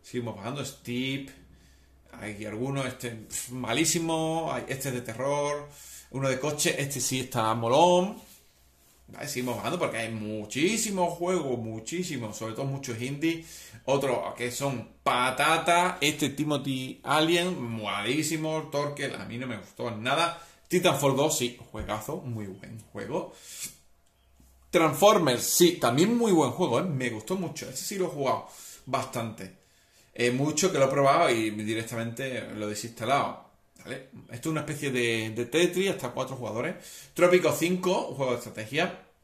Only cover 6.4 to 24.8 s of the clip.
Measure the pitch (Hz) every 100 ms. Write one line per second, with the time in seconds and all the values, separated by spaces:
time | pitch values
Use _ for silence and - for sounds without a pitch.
6.4 | 202 147 175 - 139 131 117 131 127 123
7.4 | 110 113 117 135 175 180 190 220 - -
8.4 | _ _ _ _ _ _ - - 139 123
9.4 | 123 113 104 175 147 113 110 110 107 107
10.4 | 104 127 175 226 220 190 170 - 175 185
11.4 | 143 120 113 110 - 170 175 139 110 104
12.4 | 113 113 139 135 131 110 123 143 165 165
13.4 | 165 - - 110 - 139 139 123 95 -
14.4 | 120 120 139 123 104 - - 123 127 127
15.4 | 147 165 165 170 180 175 143 147 143 -
16.4 | 151 143 139 131 127 - 120 147 160 175
17.4 | 175 165 120 113 104 98 107 143 151 160
18.4 | 156 156 151 143 143 143 139 - 98 117
19.4 | 127 107 - - 120 107 120 143 170 -
20.4 | - _ _ 175 180 139 143 131 151 -
21.4 | 123 - - 110 101 107 - 151 139 113
22.4 | 101 95 - 110 - 110 107 151 - -
23.4 | - - - - _ _ _ _ _ _
24.4 | - _ _ 175